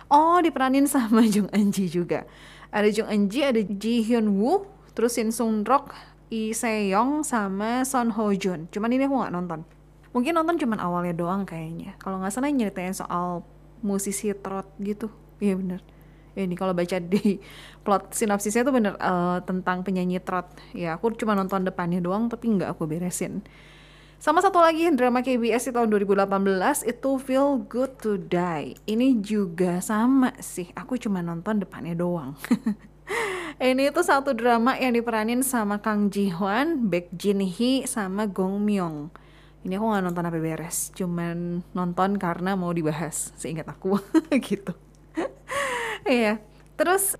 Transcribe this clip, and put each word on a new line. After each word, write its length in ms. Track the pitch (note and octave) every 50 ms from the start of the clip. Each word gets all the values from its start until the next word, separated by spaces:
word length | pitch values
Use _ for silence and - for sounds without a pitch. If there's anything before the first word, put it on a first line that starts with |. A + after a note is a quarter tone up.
| - -
Oh, 320 | C#4+ D4 D#4 E4 E4+ F4+ E4+
diperanin 400 | E4 - B3+ C4 C4 B3+ C#4 C#4
sama 400 | C#4+ - C#4+ A#3 G#3+ A3 A3 A#3 A3
<laughs> 60 | F#3+
Jung 140 | G#3 G3 - -
Eun-ji 320 | G3+ G#3+ G3+ F#3 - G3+ F3+
juga. 400 | D3+ F3 F3 E3+ E3 C#3 - - - - - - - - - -
Ada 240 | - G#3 G#3 G#3
Jung 160 | G#3 A3 G#3+ -
Eun-ji, 320 | G3+ G#3 G3+ G3 G3 C4 D4 C#4
ada 160 | B3 A3+ G#3+
Ji 400 | F3+ G#3+ G3 G3+ A3 A#3 A#3+ A3
Hyun-woo, 640 | G#3+ A#3+ A#3 A3 G#3+ G3+ F#3+ G3+ B3 F4 G4+ G4 - - - - -
terus 240 | - - A3 B3 A#3+
Shin 160 | - A3 A3
Sung-rok, 640 | A3+ - A#3+ A3+ A3 G#3+ G3+ A#3 B3+ C#4 - - - - - - - - - -
Lee 240 | A3+ A3+ A3 A3
Se-young, 720 | A3 - - A#3 A3 G#3+ G#3 G3 F#3+ G3+ A#3 C4 D4 D4+ D4+
sama 640 | - - A#3 G3+ G3 F#3+ G3 G#3 A3 A#3+ B3+ C4 C4+
Son 240 | - B3+ A#3+ A#3
Ho-jun. 560 | G#3 G#3+ A3 G#3 G3 F#3 G3+ G3 F3+ D3+ D#3+ F3
Cuman 240 | - G#3 G#3 A#3
ini 160 | B3 C4 C4+ C#4
aku 160 | C#4 C4 G3+
nggak 80 | -
nonton. 320 | - F3 F3+ F3 E3+ D#3 E3+ - - - - - - - - -
Mungkin 240 | - B3 B3 C#4+ E4+
nonton 240 | E4+ D#4+ D#4+ E4+ E4
cuman 240 | D#4 A#3+ A3 G3 F#3+
awalnya 320 | F3 F3 F3 F3 F3+ F3
doang 320 | E3 F3 E3+ F#3 G3 G3 F3+
kayaknya. 480 | - E3 D#3+ D#3+ E3 E3+ E3+ G3 F#3+ - -
Kalau 160 | G3 F#3+ F#3+
nggak 160 | F#3 F#3+ G3+
salah 160 | - C4 C#4+
nyeritain 400 | D4 C4+ A3+ G3 F#3+ F#3+ F3+ F#3
soal 560 | F#3 - - - - F3 F3+ F3 F3 E3+ E3+ - - - - - - -
musisi 560 | - G3+ G3+ G3 G3+ G#3 G3 - - G#3+ G3
trot 320 | G3+ - F#3+ G3 G3 F#3+ - - - G3+
gitu. 240 | G3 G#3+ G#3 A#3+ G#3+ - - - - - -
Iya 160 | G#3 G3+ F#3+
bener. 260 | F#3 F#3+ F3+ F3+ F#3 - - - - - - - - - - -
Ya, 160 | - G3 F#3
ini 80 | F3 F3+
kalau 160 | F#3+ F#3+ F#3
baca 240 | F3 F3 F3 G3 F#3
di 400 | F3 E3+ F#3 G#3 - G#3 F#3+ - - - - - - - - - -
plot 320 | - G3+ F#3+ - - - -
sinopsisnya 480 | A#3 G#3+ G3+ G3+ - G#3+ G#3 A#3 A#3+
tuh 80 | C#4 C4+
bener, 240 | B3+ G#3+ G3+ - -
eh, 400 | - - F#3 F3 F3 F3+ F3+ F3+ F3+
tentang 400 | - F#3+ F#3 F3+ - F#3 F3+ F#3
penyanyi 320 | G#3 F#3+ F#3 F3+ F3+ F3+ F#3
trot. 320 | F3+ - F#3+ F3+ F3 - - - - - -
Ya, 240 | - F3 E3 D#3+ E3+
aku 160 | - A#3 A3
cuma 240 | A3+ - G#3+ G#3+ G3
nonton 240 | F#3+ F#3 G3 F#3+
depannya 400 | F#3 F#3 F#3 - F3+ F3 F3 F#3
doang, 240 | F3 F3 F#3 G#3 A#3
tapi 240 | A#3 A#3 A3+ - A#3
nggak 240 | A3 F#3+ D#3+ - F3
aku 160 | - E3+ D#3
beresin. 560 | D#3 E3+ F3+ F3+ - - G3 - - F3+ - - - - - - - - - - - - - - - -
Sama 240 | - D4+ D4+ E4+
satu 160 | F4+ G4 G4 F4
lagi 320 | E4+ E4 E4 D#4 E4 F4 E4 A#3+
drama 240 | B3 B3 A#3+ B3
K 160 | B3 C4+ B3+ A#3+
B 160 | A#3 A#3 G#3
S 160 | B3 B3 C#4
di 80 | A#3+ A#3+
tahun 160 | A#3+ A3 G#3
dua 80 | G3+
ribu 160 | G3+ F#3+ G3+ G3
delapan 240 | G3 G3 G3 G3
belas 400 | G3 G3 F#3+ F#3 F3+ A#3 D4 -
itu 400 | - - A#3+ A#3+ - C4+ C4+ C4
Feel 400 | C4 - C4 C4 C#4 C#4+ C#4+ B3+ G#3 -
Good 320 | - A#3 C4 C4 - -
to 160 | - A3 G#3 F#3+
Die. 560 | E3+ D#3+ - F3 F3 F3+ E3 D3+ C3 B2+ - - - -
Ini 320 | G#3+ A3+ B3 C4+ C4 A3+
juga 560 | F#3+ G3+ G#3+ G#3+ G3+ F#3 E3 E3 F#3 F3+ F3 F3+
sama 560 | F#3 - A3 G#3+ A3+ B3 C4+ C#4 C4 A#3+ - -
sih, 320 | - - - - F3+ - -
aku 240 | - F3+ - C4 A#3+
cuma 240 | - A3+ G3 F#3
nonton 400 | E3+ E3+ E3+ E3 F#3 G#3 A3 G#3+
depannya 320 | F#3+ - - - - E3 E3+
doang. 400 | E3 F3 F3 F3 E3+ D3 B2+ D3 - - - A#3+ - - A3+ G#3 - - - - -
<laughs> 640 | - - G4+ A#4 A4+ G4+ F#4+ F4+ F4 D#4+ D4 -
Ini 320 | C#4 B3+ B3+ B3+ C4+ C#4+ C#4+
tuh 80 | D#4+
satu 320 | F4 F#4 E4 C#4 C4+ C#4 C4+
drama 400 | A3 A3+ B3 A#3+ A#3 A3+ B3+ B3+ -
yang 160 | C4 B3+ A#3+ A#3
diperanin 480 | A#3 A#3+ A3+ A3 G#3+ A3 A#3+ B3 C4
sama 320 | C4 - A#3+ G#3+ G3+ G#3 G#3 G#3
Kang 240 | A3 G#3+ G#3 G#3 G3+
Ji 240 | F#3+ G3+ G3+ F#3+ E3+
Hwan, 560 | E3 G#3 G3 G3 A#3 C#4 E4 E4+ C#4 A#3 G3+
Baek 240 | E3+ F3 F3 - -
Jin 320 | E3+ - G3 G3+ G3 G3
Hee, 400 | F#3+ E3+ - A#3 B3 C4 C4+ B3+
sama 400 | B3+ - A#3+ G3+ F#3 F#3 G3+ G#3+
Gong 400 | G#3+ F#3 G3 F#3+ F#3+ G3 G3+ G#3
Myung. 480 | G#3 G#3 G3 F3+ E3 D#3 D3+ D3 E3+ - - - - - - - - - -
Ini 160 | - F#3 F#3 G3
aku 80 | A3
nggak 180 | A3+ G#3+ G3 F#3 F3+
nonton 140 | F3 F3+ E3+
sampai 160 | E3+ E3 E3
beres, 480 | D#3+ D#3+ D#3+ D#3 D#3 E3+ - - - - - -
cuman 640 | G3 F3 F3 F3 E3+ E3+ E3+ E3+ F3 F3 F3 F3 F3 - - F3+
nonton 400 | F3+ F3 F3 - F#3 G3 G3+ G3+
karena 400 | G3 F3 E3+ E3+ F3 F#3 G3 F#3+
mau 160 | F3+ F3 F3
dibahas, 640 | E3+ D#3+ D3+ D3+ D3+ E3+ D3+ - - - - - -
seingat 320 | - C3 D#3+ D#3 D3+ -
aku 320 | D3 - - F#3+ G3 G3+ - - - D#4+
<laughs> 280 | D#4+ - D4+ C4 - -
gitu. 240 | G#3 - - - F3+ - - - - - - - - - F#4 C5+ - - - - C5 C#5+ C#5+ C5+ B4+ A#4+ A#4 A4+ A4 F#4+ -
Iya. 400 | G#4 C4+ A#3+ A3+ G#3 G#3+ A3 - - - - - - -
Terus 400 | - D4+ D#4+ F#4 G4 - - - -